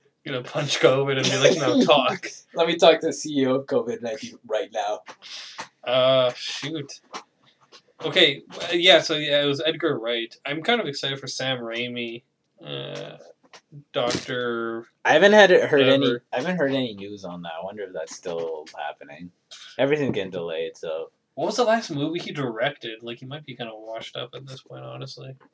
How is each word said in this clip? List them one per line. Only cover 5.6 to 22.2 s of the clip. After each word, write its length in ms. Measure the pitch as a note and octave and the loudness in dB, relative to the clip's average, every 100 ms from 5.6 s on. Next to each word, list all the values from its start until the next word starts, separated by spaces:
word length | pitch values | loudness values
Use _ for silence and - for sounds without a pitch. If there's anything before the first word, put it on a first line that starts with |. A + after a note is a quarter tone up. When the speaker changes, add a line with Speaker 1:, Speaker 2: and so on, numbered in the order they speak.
| - _ | -18 _
Speaker 1:
Uh, 480 | - B2+ B2+ C3 B2+ | -2 2 4 4 2
shoot. 680 | B2 - - C#3+ D#3+ C#3 - _ - - _ _ _ _ - _ _ | 0 -10 -8 -8 -8 -10 -16 _ -18 -18 _ _ _ _ -20 _ _
Okay, 400 | D#3 D#3+ D#3+ C3+ - - | -4 4 4 2 -8 -12
uh, 100 | F3 | -4
yeah, 280 | F3 F3 E3 | 2 8 8
so, 160 | C#3+ D3+ | 6 -2
yeah, 260 | D3+ C#3+ | 0 2
it 40 | C#3+ | 2
was 160 | C#3 | 0
Edgar 340 | D#3+ D#3+ D#3+ C3 | -2 0 -2 -2
Wright. 360 | A2+ A#2+ A#2 - C#3 | -2 -4 -6 -10 -8
I'm 160 | D#3 | -6
kind 180 | D#3 A#3+ | 0 0
of 60 | E3 | 0
excited 340 | C#3 C#3 C3+ | -4 -6 -6
for 60 | C3 | -8
Sam 320 | - C3 B2+ | -6 -4 -4
Raimi. 640 | A#2 A#2 B2 A#2+ A#2 A#2 _ _ _ _ | -6 -6 -6 -6 -8 -10 _ _ _ _
Uh, 540 | D3 C#3 G1+ G1+ G1+ - - _ _ - _ D3 - | -12 -10 -10 -12 -14 -16 -20 _ _ -20 _ -20 -8
Doctor 960 | C#3+ A#2+ - - B2+ B2 A#2 A#2 A2+ - _ | -4 -2 -2 -6 -6 -4 -4 -6 -8 -12 _
Speaker 2:
I 80 | - | 4
haven't 200 | D3+ G3 | 6 8
had 180 | G#3+ F#3+ | 10 10
it, 180 | F3+ - | 8 6
heard 140 | D3 | 6
any, 160 | C3+ C3+ | 6 6
Speaker 1:
whatever. 260 | C#3 A#2+ - | 4 0 -4
Speaker 2:
I 40 | B2 | -6
haven't 180 | D#3 F3+ | -4 0
heard 160 | C#3 | 0
any 220 | C3+ B2 | 0 -4
news 300 | G2+ G2+ G#2 | -6 -12 -12
on 180 | F#2+ F2 | -12 -12
that. 100 | E2+ D#2+ | -12 -10
I 40 | |
wonder 180 | F#2 G#2+ | -10 -10
if 80 | F#2+ | -10
that's 220 | F2 D#2+ | -8 -10
still 500 | - F#2 E2+ E2 D#2 D#2 - | -10 -8 -6 -6 -8 -12 -10
happening. 540 | D2 D2 C#2+ D2 F2 _ _ - - - | -10 -10 -16 -18 -18 _ _ -20 -18 -2
Everything's 360 | C3+ D3+ C3+ | 0 0 0
getting 160 | G#2+ F#2+ | -4 -6
delayed, 460 | F2+ E2+ D#2+ E2 D#2+ | -6 -6 -6 -8 -8
so. 340 | E2 D#2+ D#2+ _ _ | -8 -8 -10 _ _
Speaker 1:
What 120 | - E3+ | -8 -6
was 100 | A3 | 0
the 80 | |
last 260 | A3+ A3+ - | 0 0 -2
movie 300 | D3 D3 E3+ | -6 -4 -6